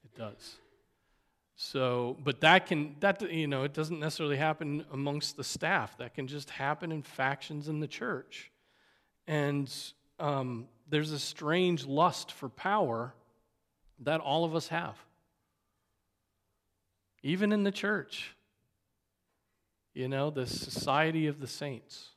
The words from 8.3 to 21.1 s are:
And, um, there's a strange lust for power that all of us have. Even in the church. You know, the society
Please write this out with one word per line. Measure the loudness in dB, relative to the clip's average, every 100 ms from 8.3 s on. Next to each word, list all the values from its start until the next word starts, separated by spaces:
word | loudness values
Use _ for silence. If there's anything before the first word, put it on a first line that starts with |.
| -16 -18 _ _ _ _ _ _ _ -2
And, | 0 2 0 -2 -6 -12 -16 _ _
um, | -2 0 -2 -6 -8 _ -2
there's | 0 0
a | -4
strange | -6 -4 0 4 4 2 0
lust | 4 4 4 -10
for | -10 -10
power | -4 0 2 2 0 -4 -10 _ _ _ _ _ _ _ _
that | 0 0
all | 2 2
of | 2
us | 0 -2
have. | -4 -4 -12 -20 _ _ _ _ _ _ _ _ _ _ _ _ _ _ _ _ _ _ _ _ _
Even | -2 2 4
in | 4
the | 2
church. | 2 0 0 -2 -10 -12 -14 _ _ _ _ _ _ _ _ _ _ _ _ _ _ _
You | -6 -2
know, | 0 0
the | 0 -2
society | -4 -6 -4 2 4 4